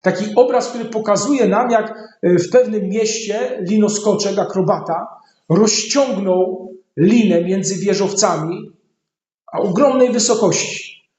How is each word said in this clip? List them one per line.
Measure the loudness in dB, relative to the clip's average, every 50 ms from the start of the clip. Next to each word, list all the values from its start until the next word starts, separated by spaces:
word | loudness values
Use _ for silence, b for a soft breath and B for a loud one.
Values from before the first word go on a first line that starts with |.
Taki | _ -2 -2 -2 -6 -2 2
obraz, | 2 2 4 4 0 -2 -2
który | -8 -10 -10
pokazuje | -6 -6 -6 -2 0 0 0 0 0 0 2 2 2
nam, | 2 0 0 2
jak, | 0 0 0 -2 B B B B B B 0
y, | 2 2 2
w | 2 4
pewnym | 4 4 4 4 -2 -4 -4 -4
mieście | -2 -2 -2 -2 -2 -6 -6 -6 -4 -4 -4 -6 -6 -6 -4 0
linoskoczek, | 2 2 2 2 0 -2 0 0 0 0 0 -2 -2 -2
akrobata, | -2 -2 -2 -2 0 0 0 -2 -2 -6 -6 -6 -6 -10 B B B B B B B _
rozciągnął | 2 2 4 2 2 -2 -4 -2 0 0 0 0 -2 -4 -2 0 2 2 0 0 -2 -8 -12 -16 -18 -20 _ _ _
linę | 2 4 4 6 4 4 4 2 2 2
między | 0 -2 -2 -2 -4 -4
wieżowcami, | -4 -2 -2 0 0 -2 -2 0 0 0 0 0 -2 -4 -6 -6 -8 -10 -16 _ _ _ _ _ _ _ _ _ _ _ _ _ _ _ -10 -6
a | -4
ogromnej | -2 0 2 4 4 4 6 4 4 4 4
wysokości. | 0 0 0 0 2 2 0 0 0 -4 -6 -8 -10 -12 -16 -20 -20 _ _ _